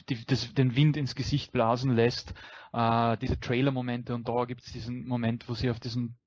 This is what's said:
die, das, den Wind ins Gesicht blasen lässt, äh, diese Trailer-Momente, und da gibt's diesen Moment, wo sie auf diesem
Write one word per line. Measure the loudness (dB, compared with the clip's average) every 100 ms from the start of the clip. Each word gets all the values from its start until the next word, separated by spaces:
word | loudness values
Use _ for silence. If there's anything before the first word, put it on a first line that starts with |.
| -6
die, | -6 0
das, | -2 0
den | 2 2 4
Wind | 4 2
ins | -2
Gesicht | -4 -2 -2 0
blasen | 2 2 2 2
lässt, | 4 4 2 -8 -14 -16 -18 -8
äh, | 0 2 4 2 0
diese | -2 -2
Trailer-Momente, | 0 2 2 0 -2 -4 -4
und | -6 -2
da | -2
gibt's | -2 -6 -12
diesen | -10 -8 -8 -4
Moment, | 0 0 0 -4
wo |
sie | -2 0
auf | -2
diesem | -4 -4 -4 -8